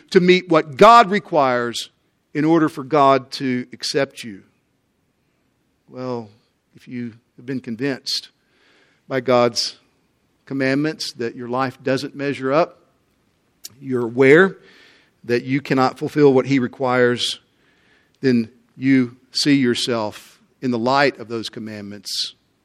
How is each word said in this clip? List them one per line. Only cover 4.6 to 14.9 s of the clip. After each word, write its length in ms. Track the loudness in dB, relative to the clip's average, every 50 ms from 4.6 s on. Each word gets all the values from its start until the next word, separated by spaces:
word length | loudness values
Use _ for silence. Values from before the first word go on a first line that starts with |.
| _ _ _ _ _ _ _ _ _ _ _ _ _ _ _ _ _ _ _ _ _ _ _ _ _ _
Well, 400 | -14 -12 -10 -8 -8 -8 -10 -14 -20 _ _ _ _ _ _ _ _
if 100 | -20 -20
you 280 | -14 -12 -12 -12 -12 -14 -18 _ _ _
have 100 | -18 -12
been 140 | -10 -10 -10
convinced 680 | -10 -10 -10 -6 -6 -6 -6 -6 -8 -8 -8 -8 -10 -12 _ _ _ _ _ _ _ _ _ _ _ _ _ _ _ -6
by 120 | -6 -4
God's 580 | 0 2 2 4 4 2 0 -4 -8 -8 -10 _ _ _ _ _ _ _ _ _ _ _ _ _ _
commandments 680 | -10 -6 -4 -2 -2 -2 -2 -4 -4 -6 -8 -12 -14 -10
that 200 | -10 -10 -10 -8
your 140 | -12 -10 -8
life 340 | -6 -4 -4 -6 -8 -8
doesn't 320 | -4 -4 -4 -4 -4 -8 -10
measure 380 | -8 -8 -8 -8 -6 -4 -2
up, 240 | 0 0 0 -2 -4 _ _ _ _ _ _ _ _ _ _ _ _ _ _ _ _ _ -20 -20 -20 _
you're 240 | -8 -4 -4 -2 -2
aware 540 | -2 0 2 6 6 8 6 6 4 0 -8 _ -20 _ _ _ _